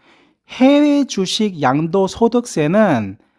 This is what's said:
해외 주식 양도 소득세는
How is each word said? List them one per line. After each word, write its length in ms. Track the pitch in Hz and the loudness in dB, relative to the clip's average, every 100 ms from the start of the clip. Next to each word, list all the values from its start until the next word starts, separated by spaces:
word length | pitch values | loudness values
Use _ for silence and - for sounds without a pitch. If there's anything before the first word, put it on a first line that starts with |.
| _ _ _ _ _ | _ _ _ _ _
해외 540 | - 262 285 294 285 277 | 2 4 4 2 2 -2
주식 560 | - 185 - 214 175 | -4 -4 -2 -4 0
양도 420 | 135 139 160 190 190 | 0 0 0 0 -2
소득세는 1080 | - 233 240 240 - 151 196 214 127 101 98 _ | 0 0 0 -4 -2 0 2 2 0 -4 -10 _